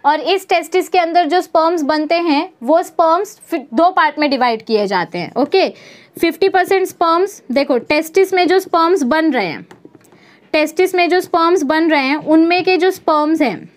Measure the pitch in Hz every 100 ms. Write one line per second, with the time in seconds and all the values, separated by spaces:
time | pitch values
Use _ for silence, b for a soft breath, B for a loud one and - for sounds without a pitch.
0 | 285 302 277 370 - 349 320 370 - 370
1 | 339 339 320 359 349 330 320 349 285 302
2 | 311 339 339 285 370 _ 233 320 339 -
3 | 330 339 403 - - 330 247 226 349 370
4 | 311 302 294 262 247 226 220 214 202 190
5 | 165 175 160 - 285 381 285 B B B
6 | B - 330 320 381 381 359 381 370 -
7 | 330 330 403 - - 262 285 247 - 302
8 | 311 381 370 370 349 370 381 339 330 370
9 | 247 311 320 254 185 110 - - - -
10 | b b b b b 311 302 320 370 359
11 | 349 359 359 339 330 359 277 311 330 302
12 | 262 294 - 320 330 359 370 370 370 370
13 | - 302 302 320 269 165 170